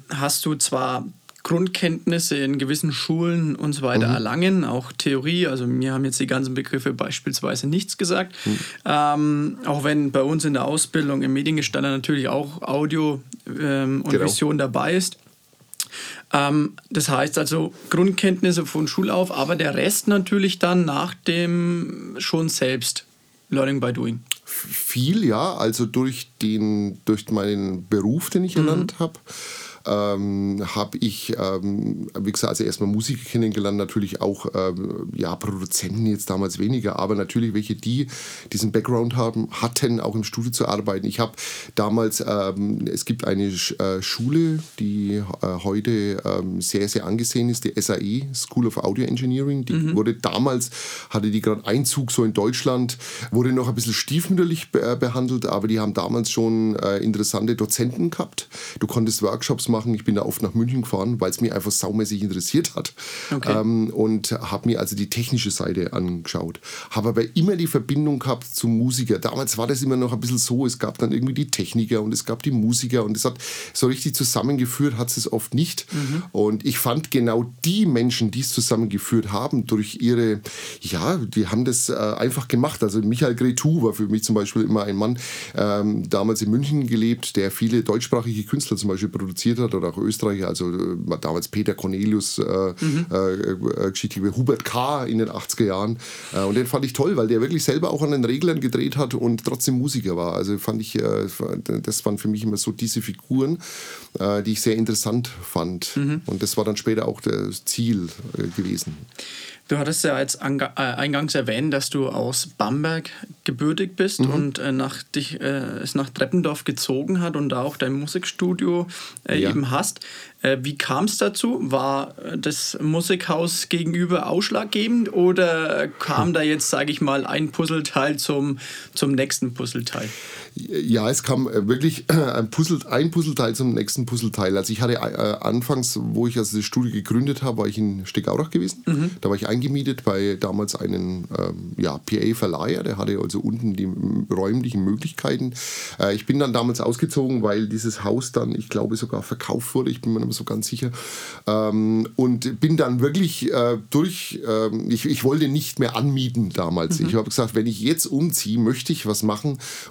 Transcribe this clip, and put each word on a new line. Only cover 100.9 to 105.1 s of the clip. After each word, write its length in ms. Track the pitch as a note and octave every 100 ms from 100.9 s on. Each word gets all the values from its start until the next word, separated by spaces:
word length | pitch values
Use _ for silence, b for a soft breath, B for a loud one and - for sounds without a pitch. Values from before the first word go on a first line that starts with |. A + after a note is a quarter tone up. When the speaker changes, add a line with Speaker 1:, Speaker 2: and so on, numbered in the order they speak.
| -
Speaker 2:
äh, 320 | - - G2 - - G1+ - A1
das 240 | - G#2+ -
waren 120 | G#2
für 120 | G#2
mich 140 | G#2+
immer 120 | A2 G#2
so 160 | -
diese 300 | - A2+ A#2
Figuren, 560 | A2 F#2 - C3 C3+ E3+ B B B B B -
äh, 220 | G2 G2+
die 120 | G2+
ich 80 | G#2+
sehr 140 | - A2
interessant 500 | A2+ A2 A2